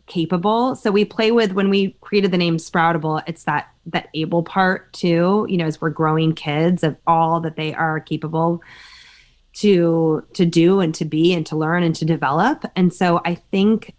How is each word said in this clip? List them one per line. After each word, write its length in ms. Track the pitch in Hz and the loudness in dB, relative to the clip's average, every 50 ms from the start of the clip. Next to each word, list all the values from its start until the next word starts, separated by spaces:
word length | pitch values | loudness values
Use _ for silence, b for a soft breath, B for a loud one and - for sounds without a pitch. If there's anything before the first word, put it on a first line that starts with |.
| _ | _
capable. 680 | - - 165 165 160 185 175 175 208 220 233 247 262 - | -8 -6 -6 -4 -2 -2 -2 0 0 0 0 0 -2 -4
So 160 | - - 220 | -4 -2 0
we 140 | 196 208 208 | 2 2 0
play 260 | 208 - - 220 220 | 0 0 0 0 2
with, 220 | 233 233 220 196 185 | 2 2 2 0 0
when 160 | 202 196 196 | 0 0 2
we 260 | 196 196 196 190 - _ | 2 0 0 -2 -6 _
created 300 | - - 202 208 196 196 | -8 -2 0 0 2 2
the 60 | 180 | 2
name 200 | 180 175 170 165 | 0 0 0 0
Sproutable, 680 | 160 - - - 180 165 165 170 165 151 156 156 156 - | -2 -4 -2 0 0 2 2 0 0 -2 -4 -4 -4 -6
it's 160 | - 160 - - | -8 -12 -8 -6
that, 260 | 165 147 143 - - _ _ _ | -4 -4 -4 -6 -8 _ _ _
that 240 | 165 165 160 - - - | -8 -8 -8 -8 -8 -8
able 300 | 156 160 - 170 170 170 | -8 -6 -2 -2 -2 -4
part 480 | - - 196 190 185 185 - - _ - | -2 -2 0 0 0 0 -2 -6 _ -8
too, 520 | - - 175 170 165 175 180 196 214 - | -4 -2 0 2 2 2 2 2 0 0
you 100 | - 190 | -2 -2
know, 80 | 175 165 | -2 -2
as 120 | 156 151 - | -4 -4 -4
we're 120 | 160 160 | -4 -4
growing 420 | 151 - 160 156 156 160 160 160 160 | -2 0 0 0 2 2 0 0 -2
kids, 500 | - - 151 147 151 165 175 180 170 - | -2 -4 -4 -2 0 2 0 0 0 0
of 140 | 156 131 - _ | -2 -4 -2 _
all 320 | 165 170 165 165 160 165 165 | 0 2 2 2 2 0 -2
that 140 | 165 160 160 | -2 -6 -6
they 180 | - 156 156 - | -6 -8 -6 -4
are 260 | - 160 160 156 156 | -4 -4 -2 -4 -6
capable 640 | - - 156 156 - 156 156 160 165 170 170 165 B B B B B B B B B B B B B B B B _ _ - | -6 -6 -6 -6 -6 -4 -2 0 0 0 0 -2 B B B B B B B B B B B B B B B B _ _ -6
to, 680 | - - 208 196 175 170 170 165 165 165 160 156 - - _ - | 0 2 4 4 4 4 2 2 2 2 2 0 -2 -4 _ -2
to 120 | - 180 | 0 0
do 340 | 170 165 170 165 175 196 196 | 2 4 4 6 6 4 4
and 160 | 180 160 156 | 2 0 -2
to 80 | - 170 | -4 -6
be 280 | 151 151 156 165 175 180 | -4 0 2 2 2 2
and 120 | 165 151 | 0 -2
to 120 | - 156 | -4 -4
learn 260 | 156 156 156 170 180 175 | -4 -2 0 0 0 0
and 100 | 165 156 | 0 0
to 120 | - 165 | 0 0
develop. 580 | 160 165 143 147 131 143 160 196 262 311 - - - - | -2 0 0 0 0 2 2 2 0 0 -2 -8 -6 -2
And 180 | 190 180 175 - | 0 0 0 2
so 260 | - 190 175 170 170 - | 0 2 2 2 0 0
I 100 | 170 175 | -4 -6
think 580 | - - _ - 196 196 214 226 208 - - - | -8 -8 _ -2 2 2 2 2 0 -2 -10 -14